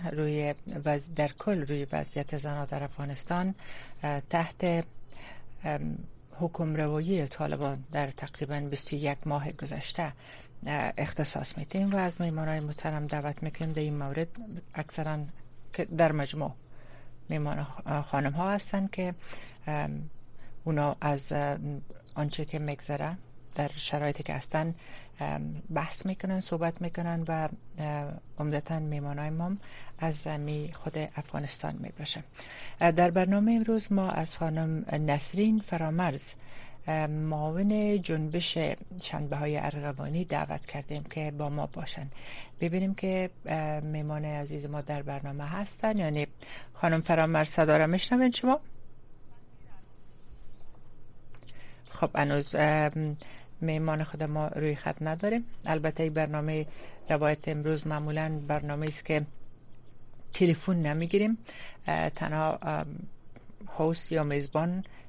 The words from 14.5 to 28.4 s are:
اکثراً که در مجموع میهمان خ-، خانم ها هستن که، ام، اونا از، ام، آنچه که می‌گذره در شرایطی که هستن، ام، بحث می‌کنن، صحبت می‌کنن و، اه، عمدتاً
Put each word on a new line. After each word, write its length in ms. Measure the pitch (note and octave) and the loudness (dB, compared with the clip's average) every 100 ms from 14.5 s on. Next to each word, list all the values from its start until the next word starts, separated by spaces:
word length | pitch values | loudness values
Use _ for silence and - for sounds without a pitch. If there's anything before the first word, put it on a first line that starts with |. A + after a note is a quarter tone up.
| E3+ - - | -10 -8 -8
اکثراً 420 | D3+ - D#3 D3+ D3 - - - - | -6 -2 -2 -2 -4 -6 -10 -10 -8
که 120 | - E3+ | -4 -2
در 260 | D#3+ D#3+ | 6 6
مجموع 400 | D#3 C#3 D3+ D3 - - - - - - - - | 6 0 -2 -4 -4 -12 -14 -12 -12 -12 -12 -4
میهمان 340 | D3 D3 D3 | -2 0 0
خ-، 280 | D3 - - | -2 -6 -2
خانم 400 | D3 C#3+ C#3+ C#3+ | -2 0 2 2
ها 200 | D3 F#3+ | 2 2
هستن 380 | G3+ - G3 G3 | 2 0 0 0
که، 220 | - F3+ F3 - - - - - | 0 -2 -2 -6 -8 -8 -10 -2
ام، 420 | D3+ D3 D3 D#3 - - - - - | 0 0 -2 -6 -8 -8 -8 -8 -4
اونا 320 | D#3+ D3+ D3 - | 0 2 4 2
از، 300 | D3 C#3+ - | 2 2 0
ام، 500 | D3 C#3+ C#3+ D3 C#3+ - - - - | 0 0 0 -2 -4 -6 -10 -10 -2
آنچه 300 | D3 - D3+ | -2 0 -2
که 140 | D#3 | -2
می‌گذره 580 | D3+ C#3 - C#3+ D3+ F3+ - - - - | -2 -4 -4 -2 -2 -4 -8 -14 -8 -2
در 140 | C#3+ D3 | -2 -2
شرایطی 480 | - D3+ D3 C#3+ | -2 2 2 0
که 100 | C#3+ | -2
هستن، 420 | C#3+ - D#3 E3 E3 - - - - | -4 0 0 0 -2 -8 -12 -12 -6
ام، 420 | C#3+ D3+ D3+ D3+ - D#3 | -2 -2 -2 -4 -2 -2
بحث 300 | E3 - F#3+ | -2 -4 -4
می‌کنن، 340 | F#3 F#3+ F#3+ | -2 0 0
صحبت 420 | - E3+ E3+ E3+ | 0 0 0 0
می‌کنن 440 | F3 E3+ E3+ E3+ D#3+ | -4 -2 0 0 0
و، 220 | D#3+ D#3 - - - | 0 0 -4 -10 -6
اه، 320 | D3+ D3 D3 D#3+ - | -2 -2 -4 -8 -10
عمدتاً 400 | - | -2